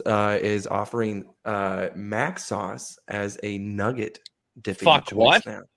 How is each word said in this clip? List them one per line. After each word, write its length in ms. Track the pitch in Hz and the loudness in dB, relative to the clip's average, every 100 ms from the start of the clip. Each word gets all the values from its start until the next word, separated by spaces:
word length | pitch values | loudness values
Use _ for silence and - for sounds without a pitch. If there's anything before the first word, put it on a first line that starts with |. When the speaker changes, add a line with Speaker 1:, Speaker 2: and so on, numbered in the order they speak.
| - | 0
Speaker 1:
uh, 340 | 104 104 104 | 2 4 2
is 240 | 104 104 98 | 2 0 0
offering, 580 | 98 104 120 110 101 95 _ 110 | -2 -2 -2 -2 -2 -8 _ -6
uh, 440 | 104 98 95 92 90 | -2 -2 -2 -4 -6
mac 440 | 101 107 147 180 | -4 -2 -2 -4
sauce 580 | - 104 98 120 - - - | -6 -4 -4 -8 -12 -16 -10
as 300 | 104 101 101 | -6 -4 -6
a 140 | 104 101 | -6 -6
nugget 600 | 101 101 104 127 107 - - _ _ - | -6 -2 -2 -2 -6 -8 -20 _ _ -10
dipping 240 | 107 98 175 | -8 2 6
Speaker 2:
Fuck 220 | 147 - | 6 4
Speaker 1:
choice 100 | 104 | 4
Speaker 2:
what? 280 | 117 196 120 | 6 6 4
Speaker 1:
now? 160 | 101 95 | -8 -14